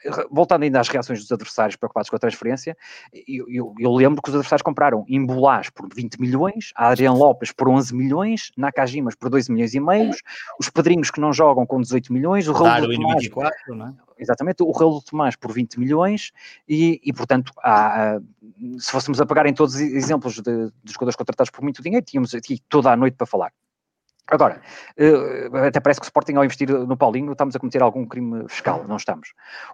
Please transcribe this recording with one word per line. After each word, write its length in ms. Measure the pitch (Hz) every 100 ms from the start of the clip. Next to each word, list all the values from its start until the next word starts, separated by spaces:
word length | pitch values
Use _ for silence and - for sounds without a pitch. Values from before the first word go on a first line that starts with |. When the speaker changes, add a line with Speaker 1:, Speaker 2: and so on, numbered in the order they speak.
Speaker 1:
re-, 220 | - - -
voltando 340 | 147 175 170
ainda 140 | 147 131
às 100 | 117
reações 300 | 135 123 113
dos 120 | 104
adversários 440 | 113 104 - 107 -
preocupados 340 | 113 113 104
com 60 | 110
a 20 |
transferência, 580 | 117 - 113 131 165 165 - - - - -
eu, 200 | 131 120
eu, 260 | 123 117 104
eu 160 | 120
lembro 260 | 123 135 147
que 80 | -
os 60 |
adversários 260 | 143 135 147
compraram 420 | 170 143 147 110 104
Imbolás 640 | 135 127 127 135 117 -
por 180 | - 95
vinte 260 | 113 117 123
milhões, 520 | 127 131 185 214 - -
Adriano 400 | 117 123 131 127
Lopes 360 | 143 131 113
por 180 | - 131
onze 240 | 131 127
milhões, 580 | 123 131 147 214 220 -
Nakajimas 600 | - 139 139 127 143 123
por 160 | - 123
dois 180 | 135 127
milhões 240 | 113 117
e 80 | 131
meios, 400 | 151 208 220 - - - - -
os 80 | -
Pedrinhos 420 | 165 160 175 147
que 100 | -
não 120 | 151
jogam 320 | 147 156 127
com 160 | 123 131
dezoito 320 | 117 127 117
milhões, 340 | 127 156 202 156
o 40 |
Raul 120 | 135
Speaker 2:
Darwin, 320 | 117 117 117 120
Speaker 1:
Tomás 180 | 156
Speaker 2:
vinte 100 | 160
e 60 | 113
quatro, 440 | 127 147 156 -
não 120 | 113 117
é? 60 | 135 _ -
Speaker 1:
Exatamente, 460 | 120 117 160 180
o 80 | 165
Raul 320 | 143 160 147
Tomás 320 | - 151 139
por 160 | - -
vinte 280 | 113 117 120
milhões 500 | 127 151 190 208 - - - - -
e, 320 | 151 165 160
e, 100 | 135
portanto, 400 | 123 117 127 127 -
há, 540 | 123 107 107 110 107
ah, 60 | 107 - _ 110 104 123 123
se 100 | -
fôssemos 320 | 131 131 135
a 60 | 143
pegar 180 | 151 147
em 60 |
todos 220 | 135 151
os 60 | 131
exemplos 540 | 151 135 131 151 123 113
de, 340 | 107 117 110 -
de 80 | 110
jogadores 240 | - 123 -
contratados 340 | - - 127
por 120 | -
muito 200 | 143 -
dinheiro, 240 | 165 233 -
tínhamos 260 | 135 123
aqui 280 | 117 - 123 -
toda 240 | 151 131
a 40 | 120
noite 200 | 131 131
para 100 | 117
falar. 260 | 101 85 - _ _ _ _ _ _ -
Agora, 360 | 156 135 - - - - -
eh, 540 | 151 143 131 131 123 131 139
até 100 | 143
parece 200 | 135 139
que 60 | -
o 20 |
Sporting, 240 | - - 139
ao 80 |
investir 220 | 139 - 135
no 260 | 135 127 131
Paulinho, 360 | 127 123 147
estamos 220 | 135 139
a 40 | 127
cometer 240 | 127 135
algum 240 | 123 131 117
crime 420 | 127 120 113 113
fiscal. 340 | - - - 104
Não 80 | 107
estamos. 380 | - 82 - _ - - -